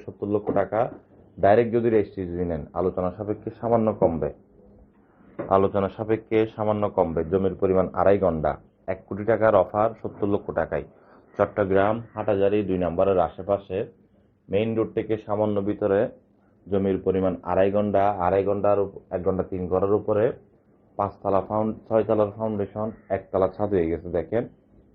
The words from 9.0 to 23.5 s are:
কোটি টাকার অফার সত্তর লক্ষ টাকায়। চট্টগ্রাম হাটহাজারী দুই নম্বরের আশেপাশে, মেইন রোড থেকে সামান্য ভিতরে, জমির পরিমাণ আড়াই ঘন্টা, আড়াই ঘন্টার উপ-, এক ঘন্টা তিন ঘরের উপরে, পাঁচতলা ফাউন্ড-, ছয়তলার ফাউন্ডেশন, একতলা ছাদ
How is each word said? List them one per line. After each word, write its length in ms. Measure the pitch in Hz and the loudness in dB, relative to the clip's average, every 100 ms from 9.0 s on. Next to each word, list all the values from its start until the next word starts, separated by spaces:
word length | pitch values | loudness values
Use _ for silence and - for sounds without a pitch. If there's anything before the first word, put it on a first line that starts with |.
| - | -8
কোটি 180 | 98 | -6
টাকার 300 | 104 107 110 | -2 2 4
অফার 360 | 101 90 104 110 110 | 4 4 2 0 -2
সত্তর 260 | 107 - 101 | -12 -6 -2
লক্ষ 220 | 101 - | -2 -2
টাকায়। 340 | 78 80 76 - - - - _ - | -4 -2 -4 -6 -18 -20 -20 _ -2
চট্টগ্রাম 640 | 101 107 98 95 101 117 117 | -2 0 0 2 2 0 -6
হাটহাজারী 480 | 107 104 98 98 104 | -8 -2 2 2 0
দুই 160 | 95 90 | 0 -2
নম্বরের 400 | 87 85 95 92 | 0 0 2 2
আশেপাশে, 680 | 85 - 92 98 - 95 131 - _ _ _ _ - | 0 -2 -2 -2 -2 -6 -6 -12 _ _ _ _ -4
মেইন 280 | 95 113 113 | -2 0 -2
রোড 180 | 104 | -2
থেকে 220 | 113 107 107 - | -2 -4 -6 -4
সামান্য 340 | 104 107 101 | 0 0 0
ভিতরে, 480 | 98 98 104 98 123 - _ _ _ _ - | -2 -2 2 2 0 -4 _ _ _ _ -4
জমির 280 | 98 98 92 | 0 0 0
পরিমাণ 380 | 95 95 92 87 | 0 2 0 -2
আড়াই 280 | 87 90 98 | -2 2 2
ঘন্টা, 400 | 104 104 98 101 | 2 2 2 2
আড়াই 340 | 98 90 98 | 2 2 2
ঘন্টার 360 | 98 101 101 101 | 0 0 0 2
উপ-, 200 | 98 - - | 0 -6 -8
এক 120 | 92 | -4
ঘন্টা 200 | 90 92 | -2 -2
তিন 240 | 90 95 87 | -2 -4 0
ঘরের 260 | 92 98 | 0 2
উপরে, 400 | 104 - 104 120 - _ _ _ _ _ - | 0 2 2 2 -2 _ _ _ _ _ -4
পাঁচতলা 440 | 101 - 101 98 | -4 -2 0 0
ফাউন্ড-, 380 | 92 107 110 - - | 0 -2 -2 -4 0
ছয়তলার 420 | 113 104 107 104 107 | 0 2 2 0 -2
ফাউন্ডেশন, 540 | 110 104 98 107 110 - - | -4 -4 -6 -4 -8 -8 -6
একতলা 400 | 98 - 95 | -6 -2 0
ছাদ 220 | 92 | 0